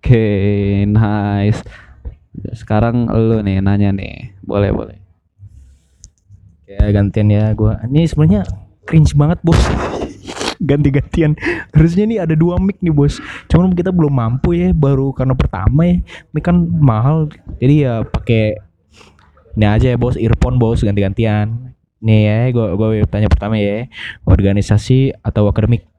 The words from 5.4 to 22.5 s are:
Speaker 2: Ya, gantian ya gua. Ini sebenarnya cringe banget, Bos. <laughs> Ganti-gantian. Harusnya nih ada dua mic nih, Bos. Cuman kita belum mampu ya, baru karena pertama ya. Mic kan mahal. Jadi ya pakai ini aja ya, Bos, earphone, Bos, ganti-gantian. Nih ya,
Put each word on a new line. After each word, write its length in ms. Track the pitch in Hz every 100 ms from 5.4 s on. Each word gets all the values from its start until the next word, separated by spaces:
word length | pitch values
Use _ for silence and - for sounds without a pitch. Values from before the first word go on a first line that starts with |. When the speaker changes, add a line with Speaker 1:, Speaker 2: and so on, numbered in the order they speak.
| - - - _ _ _ - _ _ - _ _ _
Speaker 2:
Ya, 240 | 98 104
gantian 400 | 101 101 107 104
ya 240 | 104 107 107
gua. 240 | 107 107 117
Ini 160 | 143 165
sebenarnya 380 | - 156 208 185 - - _
cringe 320 | - 160 151 147
banget, 240 | 147 175
Bos. 160 | 165 165
<laughs> 60 | - - - - - - - - - -
Ganti-gantian. 760 | 139 143 143 139 - - 156 151 - - - 151
Harusnya 280 | 160 175 214
nih 120 | 226
ada 120 | 165 156
dua 240 | 170 175
mic 200 | 190 202
nih, 140 | 175
Bos. 260 | 147 143 - - - -
Cuman 240 | 160 185 175
kita 160 | 180
belum 200 | 185 151 139
mampu 400 | 113 131 - 170
ya, 160 | 180 170
baru 360 | 139 135 135
karena 240 | 131 131 131
pertama 520 | - 95 107 131 175
ya. 120 | 175 - - -
Mic 120 | 151 175
kan 100 | 175 170 170
mahal. 480 | 147 110 127 160 151 - - -
Jadi 160 | 120 151
ya 200 | 139 117 120
pakai 520 | - - 113 107 104 - _ _ _ - _ _ _ _ -
ini 100 | 104
aja 200 | 107 127
ya, 60 | 120
Bos, 160 | 120 -
earphone, 400 | 110 - 123 127
Bos, 240 | 113 117
ganti-gantian. 920 | 107 101 98 95 113 104 104 117 127 - _ _
Nih 240 | 110 107 107
ya, 120 | 107 127